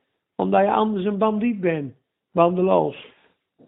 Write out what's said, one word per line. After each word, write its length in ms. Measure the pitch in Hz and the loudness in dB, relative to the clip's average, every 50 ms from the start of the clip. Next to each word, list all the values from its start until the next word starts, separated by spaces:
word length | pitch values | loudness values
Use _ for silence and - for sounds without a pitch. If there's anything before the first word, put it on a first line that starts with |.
| _ _ _ _ _ _ _ | _ _ _ _ _ _ _
omdat 260 | - 190 190 196 190 | -4 -2 2 2 2
je 100 | 196 202 | 4 2
anders 340 | 220 220 220 220 214 190 180 | 2 0 0 0 -2 -4 -4
een 120 | 208 208 | -4 -2
bandiet 420 | 190 220 220 214 214 220 240 226 196 | 0 0 0 0 0 -2 -2 -2 -2
bent, 340 | 180 175 165 156 143 131 - _ _ _ _ _ _ _ | -2 -2 -2 -4 -6 -10 -12 _ _ _ _ _ _ _
bandeloos. 760 | - 175 170 175 180 180 180 190 190 - - 143 - - - - - _ _ _ _ _ _ _ _ _ - | 0 2 2 2 2 0 0 2 2 2 2 0 -4 -10 -16 -20 -20 _ _ _ _ _ _ _ _ _ -16